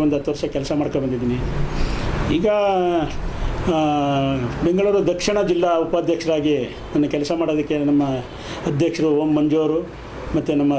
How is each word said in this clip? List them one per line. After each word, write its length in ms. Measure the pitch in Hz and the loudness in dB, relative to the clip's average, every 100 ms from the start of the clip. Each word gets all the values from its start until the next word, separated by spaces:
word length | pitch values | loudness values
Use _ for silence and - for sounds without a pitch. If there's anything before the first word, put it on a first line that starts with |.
| 151 | 2
ಒಂದು 120 | 143 | 0
ಹತ್ತು 140 | 143 | -2
ವರ್ಷ 120 | 147 160 143 | -4 -4 -4
ಕೆಲಸ 140 | 135 147 | -2 -2
ಮಾಡ್ಕೊಬಂದಿದ್ದೀನಿ. 580 | 147 147 131 127 120 123 - - - - - - - - - 165 | -2 -2 -2 -2 -2 -2 -2 -2 -2 0 -2 0 -2 -2 0 0
ಈಗ, 120 | 208 208 202 185 180 170 147 - - - - - 185 160 | 2 2 2 2 2 0 0 -2 -4 -2 -2 -2 0 2
ಆ, 40 | 151 147 143 139 135 131 120 139 160 | 2 2 2 2 0 0 -2 -2 0
ಬೆಂಗಳೂರು 340 | 185 202 202 196 | 2 2 2 2
ದಕ್ಷಿಣ 260 | 175 - 208 196 | 0 0 2 2
ಜಿಲ್ಲಾ 220 | 170 175 165 165 | 2 2 2 2
ಉಪಾಧ್ಯಕ್ಷರಾಗಿ 680 | 170 165 165 160 156 147 143 113 - - | 0 0 0 0 0 2 0 -2 -8 -4
ನನ್ನ 120 | 151 147 147 | 0 0 0
ಕೆಲಸ 160 | 147 165 | -2 -2
ಮಾಡೋದಕ್ಕೆ 340 | 156 151 147 151 143 | 0 0 0 0 2
ನಮ್ಮ 140 | 143 139 131 - - - - - | 2 2 -2 -6 -12 -12 -8 -4
ಅಧ್ಯಕ್ಷರು 400 | 143 165 - 156 147 | 0 0 2 2 2
ಓಂ 100 | 156 151 | 2 2
ಮಂಜು 200 | 151 156 | 2 2
ಅವರು 160 | 156 160 180 - - - - 165 | 2 0 -4 -10 -14 -12 -4 -2
ಮತ್ತು 160 | 143 143 | 0 2
ನಮ್ಮ 120 | 143 | 2